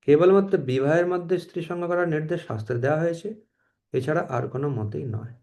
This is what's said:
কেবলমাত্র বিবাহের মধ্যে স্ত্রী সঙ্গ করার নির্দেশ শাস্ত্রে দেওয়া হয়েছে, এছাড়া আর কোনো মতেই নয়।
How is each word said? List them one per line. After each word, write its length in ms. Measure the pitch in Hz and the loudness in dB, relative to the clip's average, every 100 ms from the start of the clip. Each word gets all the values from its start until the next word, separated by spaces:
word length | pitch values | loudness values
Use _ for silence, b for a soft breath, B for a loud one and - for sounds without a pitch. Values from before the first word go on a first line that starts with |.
কেবলমাত্র 560 | - 147 175 196 196 185 | 6 6 8 6 4 0
বিবাহের 500 | 127 131 139 165 180 | 0 0 2 2 2
মধ্যে 320 | 180 170 180 | -2 -2 -4
স্ত্রী 220 | 180 - | -4 -10
সঙ্গ 260 | 165 175 170 | -8 -6 -2
করার 200 | 175 175 | -2 0
নির্দেশ 400 | 156 156 170 - | -2 -2 -6 -6
শাস্ত্রে 320 | 110 107 120 | -8 -4 -2
দেওয়া 200 | 131 156 | 0 0
হয়েছে, 420 | 170 165 208 220 _ _ _ _ _ | -2 -4 -8 -12 _ _ _ _ _
এছাড়া 280 | 127 131 156 | -4 -2 -2
আর 260 | - 127 123 | -2 -4 -4
কোনো 220 | 131 143 | -4 -4
মতেই 360 | 123 107 127 139 | -4 -4 -6 -6
নয়। 280 | 107 110 - | -8 -8 -18